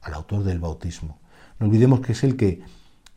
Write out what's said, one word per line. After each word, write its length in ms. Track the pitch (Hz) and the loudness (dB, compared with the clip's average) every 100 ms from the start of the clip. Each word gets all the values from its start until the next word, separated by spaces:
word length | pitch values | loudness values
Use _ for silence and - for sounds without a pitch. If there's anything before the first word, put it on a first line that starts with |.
al 120 | - | -14
autor 300 | 76 - 101 | -12 -6 -4
del 160 | 98 90 | -2 -4
bautismo. 600 | 82 - 85 - 78 - _ - - - | -6 -8 -10 -10 -12 -16 _ -20 -18 -4
No 60 | 107 | 2
olvidemos 360 | 110 123 123 | 4 6 4
que 100 | 127 | 0
es 120 | 113 | -2
el 140 | 135 127 | 0 2
que 240 | 101 82 - - - _ _ | 0 -2 -10 -20 -20 _ _